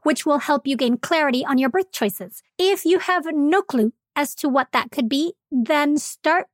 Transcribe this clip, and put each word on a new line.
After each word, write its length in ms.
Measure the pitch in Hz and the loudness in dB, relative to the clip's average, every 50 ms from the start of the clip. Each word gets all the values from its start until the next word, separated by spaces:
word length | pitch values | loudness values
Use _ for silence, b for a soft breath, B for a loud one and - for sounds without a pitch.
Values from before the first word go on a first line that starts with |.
which 240 | _ 302 311 - - | _ 0 0 0 0
will 140 | 311 285 285 | 0 0 0
help 260 | - - 294 277 - | 2 0 0 0 0
you 100 | 269 277 | -2 -2
gain 220 | 233 277 240 240 247 | 0 0 0 0 -2
clarity 480 | - - 339 320 302 277 247 247 269 | -2 -2 0 2 2 2 0 0 -2
on 100 | - 277 | 0 0
your 140 | 254 262 262 | 0 0 2
birth 220 | 240 370 381 _ | 0 -2 -2 _
choices. 500 | - - - 202 - - 190 190 - - _ _ _ - | -4 -4 -4 -4 -4 -6 -14 -16 -16 -20 _ _ _ -2
If 260 | 359 381 403 - - | 0 0 0 0 2
you 140 | 320 359 359 | 2 2 2
have 260 | - - 370 359 294 330 | 2 0 -2 -2 -2 -2
no 300 | 320 302 285 294 339 392 | -2 0 2 2 2 2
clue 320 | 392 - - 247 214 220 - _ _ _ _ | 0 0 0 0 0 0 -2 _ _ _ _
as 200 | - 294 - - | -4 -4 -4 -4
to 140 | - - 294 | -4 -2 0
what 200 | 254 269 262 _ | 2 0 0 _
that 180 | - 254 - 240 | -2 -2 -2 -2
could 180 | - - 254 220 | -4 -4 -2 -2
be, 240 | 277 277 311 339 381 _ _ _ | 0 -2 -2 -2 -6 _ _ _
then 460 | 302 254 226 220 311 294 294 294 294 | -2 -2 0 2 2 2 2 2 0
start 500 | 294 - - - _ - 302 320 359 - _ | 0 -2 -6 -14 _ 0 0 0 0 0 _